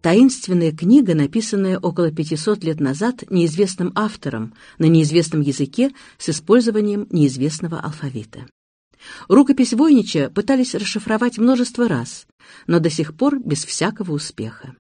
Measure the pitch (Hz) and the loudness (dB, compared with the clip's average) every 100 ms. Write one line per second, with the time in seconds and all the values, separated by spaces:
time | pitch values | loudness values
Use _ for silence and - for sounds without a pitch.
0 | 175 190 262 - - 180 165 156 170 269 | 4 6 6 4 -2 0 0 0 4 4
1 | 220 160 143 226 220 202 196 185 180 175 | 4 2 2 0 -2 -2 -2 -2 -2 -2
2 | 170 156 156 160 214 208 160 160 143 139 | -2 -2 -6 -4 -2 -2 -2 -2 -2 -2
3 | 220 247 - 185 170 156 202 - 180 190 | -4 -4 -2 0 0 0 -2 -2 -4 -2
4 | 214 - 147 117 110 - - _ 160 165 | -4 -6 -8 -6 -8 -12 -20 _ 4 4
5 | 151 165 160 160 143 131 135 - 269 - | 4 0 0 -2 -2 -2 -4 0 -2 -2
6 | - _ - 156 - 233 233 214 208 208 | -20 _ -8 -8 2 2 4 0 -2 -4
7 | 202 175 147 127 143 156 170 165 - 151 | -4 2 2 2 -4 -4 -8 -8 -10 -8
8 | 143 123 104 110 120 _ _ _ _ _ | -10 -10 -14 -18 -20 _ _ _ _ _
9 | - - - 208 269 277 247 226 320 269 | -20 -20 2 4 4 2 2 2 4 4
10 | 196 160 139 - 208 269 254 - 202 214 | 4 -2 -2 -4 0 0 0 -4 -6 -8
11 | - 214 240 233 233 262 247 - 240 143 | -4 -2 -2 0 2 2 0 -2 -2 0
12 | 120 - - _ _ - - 170 160 160 | -4 -12 -20 _ _ -18 0 0 0 -2
13 | 156 - 277 285 240 143 - - 180 214 | -6 -2 -2 -2 -4 -4 -4 -4 -4 -4
14 | 180 147 - - 110 - 131 123 | -6 -6 -8 -12 -12 -12 -20 -20